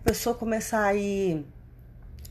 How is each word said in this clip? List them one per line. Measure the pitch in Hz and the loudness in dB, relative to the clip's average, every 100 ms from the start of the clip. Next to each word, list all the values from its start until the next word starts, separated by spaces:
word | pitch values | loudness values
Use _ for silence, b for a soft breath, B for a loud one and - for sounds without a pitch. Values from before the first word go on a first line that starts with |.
A | |
pessoa | - 208 233 | 4 4 0
começar | 233 226 226 - 220 | 0 0 0 0 2
a | 208 | 4
ir, | 202 202 196 190 160 147 - - - - - - - - | 4 2 2 2 0 -4 -14 -20 -20 -18 -18 -16 -16 -14